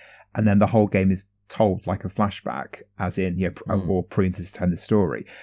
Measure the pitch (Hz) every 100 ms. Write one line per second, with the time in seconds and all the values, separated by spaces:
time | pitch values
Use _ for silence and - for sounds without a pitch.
0 | - - _ - 107 101 104 113 104 101
1 | 95 92 - _ - - 107 95 - 104
2 | 92 - 101 - - 65 - - - -
3 | 92 - 92 90 90 - - 98 87 92
4 | 87 - 92 87 87 - 90 82 - 107
5 | 87 57 - -